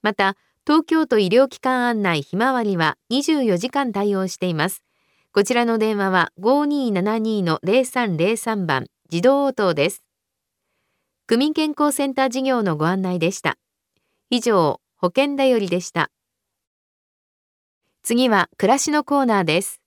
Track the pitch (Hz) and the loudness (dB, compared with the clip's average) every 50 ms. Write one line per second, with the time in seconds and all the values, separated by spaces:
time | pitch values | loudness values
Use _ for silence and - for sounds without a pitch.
0 | - 208 208 - 202 190 196 _ _ _ _ _ _ - 302 320 320 - 320 320 | -2 -4 -2 0 -2 -2 -2 _ _ _ _ _ _ 2 2 2 2 2 0 0
1 | 311 247 247 214 202 180 180 247 277 262 - - - 262 254 254 247 240 240 220 | 2 2 2 2 2 4 4 4 4 4 0 -6 -4 -2 -2 0 0 0 -2 0
2 | 202 185 170 151 139 _ - 185 226 262 262 247 233 214 196 170 160 156 - _ | 0 0 0 -2 -4 _ -4 -2 0 0 0 0 -2 -2 0 0 0 0 0 _
3 | _ _ 233 269 285 - 320 294 262 226 185 175 190 - - 285 277 247 202 202 | _ _ -4 -2 0 0 0 0 2 0 0 0 -2 -4 -4 -4 -4 -2 -4 -4
4 | 202 208 202 190 190 185 - - - 180 170 156 151 190 - - _ _ _ _ | -2 -2 -2 -2 -4 -6 -6 -6 -4 -4 -2 0 -2 -2 -2 -8 _ _ _ _
5 | _ _ _ _ _ _ _ 202 202 - 254 240 240 233 226 226 214 220 220 202 | _ _ _ _ _ _ _ 0 0 2 2 0 2 0 0 0 0 0 0 0
6 | 196 190 185 180 170 - _ - 180 226 269 285 294 294 294 285 269 233 202 180 | 0 0 2 0 0 0 _ -4 0 2 2 2 2 0 -2 -2 -2 0 0 0
7 | 180 208 220 226 220 220 220 208 185 170 160 - - 180 208 262 262 254 - 254 | 0 0 -2 -2 -2 -2 -2 0 0 0 -2 -2 0 0 0 0 0 0 -2 -4
8 | 240 208 175 151 165 196 226 226 - 233 220 208 185 160 143 131 123 - _ _ | -2 -2 0 0 0 0 0 -2 -4 -6 -4 -4 -2 -2 -2 -2 -2 -8 _ _
9 | _ _ - 170 180 254 277 277 285 277 262 - 208 185 165 151 143 180 - - | _ _ -6 2 4 4 4 4 2 -2 -2 0 0 0 2 2 0 -2 -2 -8
10 | _ _ _ _ _ _ _ _ _ _ _ _ _ _ _ _ _ _ _ _ | _ _ _ _ _ _ _ _ _ _ _ _ _ _ _ _ _ _ _ _
11 | _ _ _ _ _ - 226 233 277 302 302 - 311 302 294 - 294 294 277 - | _ _ _ _ _ -2 0 2 2 0 0 -2 -2 -2 -2 0 0 0 0 -2
12 | 285 277 262 269 269 269 233 269 262 269 254 240 214 190 160 151 156 165 185 190 | -4 -4 -2 -2 -2 -2 -2 -2 -2 0 0 0 0 0 0 0 0 -2 0 -2
13 | 185 185 180 175 160 165 - - - 156 - _ _ _ _ _ _ _ _ _ | -2 -4 -2 -2 -2 -2 -4 -2 -4 -4 -4 _ _ _ _ _ _ _ _ _
14 | _ _ _ _ _ _ 247 247 226 247 214 190 165 147 - - _ _ _ _ | _ _ _ _ _ _ -4 -2 0 2 2 4 2 2 0 -2 _ _ _ _
15 | - 180 - - 277 285 285 269 269 262 254 226 202 180 170 185 175 - _ 170 | -4 -2 0 0 0 0 0 0 2 2 2 2 0 -2 -4 -4 -4 -6 _ -4
16 | 151 - _ _ _ _ _ _ _ _ _ _ _ _ _ _ _ _ _ _ | -4 -4 _ _ _ _ _ _ _ _ _ _ _ _ _ _ _ _ _ _
17 | _ _ _ _ _ _ _ _ _ _ _ _ _ _ _ _ _ _ _ _ | _ _ _ _ _ _ _ _ _ _ _ _ _ _ _ _ _ _ _ _
18 | _ - 233 240 262 247 220 196 175 - _ _ - 196 247 277 - - 294 302 | _ -2 0 2 2 2 2 2 0 -2 _ _ 2 2 2 2 0 -2 -2 -2
19 | 285 - 294 285 269 240 220 196 185 156 151 175 202 - - _ _ | -2 0 0 0 2 2 2 2 2 2 0 0 -2 -4 -12 _ _